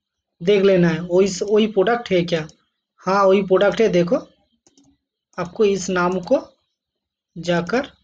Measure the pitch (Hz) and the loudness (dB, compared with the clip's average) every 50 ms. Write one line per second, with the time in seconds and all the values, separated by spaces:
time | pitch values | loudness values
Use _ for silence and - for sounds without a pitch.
0 | _ _ _ _ _ _ _ _ 170 180 208 202 190 196 190 180 175 170 165 175 | _ _ _ _ _ _ _ _ -2 0 2 2 4 4 4 4 4 2 0 -2
1 | 175 175 175 185 196 196 196 - 220 202 214 214 220 208 214 196 185 214 240 233 | -6 -2 2 2 2 2 0 -6 -4 0 2 2 2 2 0 0 0 0 0 -2
2 | 233 - 190 180 170 175 175 160 156 156 _ _ _ _ _ _ _ _ _ _ | -2 -2 -2 -2 0 -2 -4 -6 -6 -8 _ _ _ _ _ _ _ _ _ _
3 | - 185 190 202 196 190 190 202 196 180 190 180 202 202 190 - 226 208 175 180 | -4 -2 0 2 4 4 4 2 2 2 2 2 2 0 2 2 0 2 2 0
4 | 170 175 247 311 - _ _ _ _ _ _ _ _ _ _ _ _ _ _ _ | 0 0 -2 -4 -4 _ _ _ _ _ _ _ _ _ _ _ _ _ _ _
5 | _ _ _ _ _ _ _ - 175 175 - - 226 202 196 185 180 - 190 180 | _ _ _ _ _ _ _ -12 -12 -12 -2 0 0 0 0 -2 -4 -4 -2 -2
6 | 175 180 185 185 180 - 254 311 - - _ _ _ _ _ _ _ _ _ _ | -2 -2 -2 -4 -2 -2 -2 -2 -2 -8 _ _ _ _ _ _ _ _ _ _
7 | _ _ _ _ _ _ _ 175 160 170 175 170 170 175 - 247 285 - _ _ | _ _ _ _ _ _ _ -12 -4 -2 -2 -2 -2 -2 -4 -4 -4 -6 _ _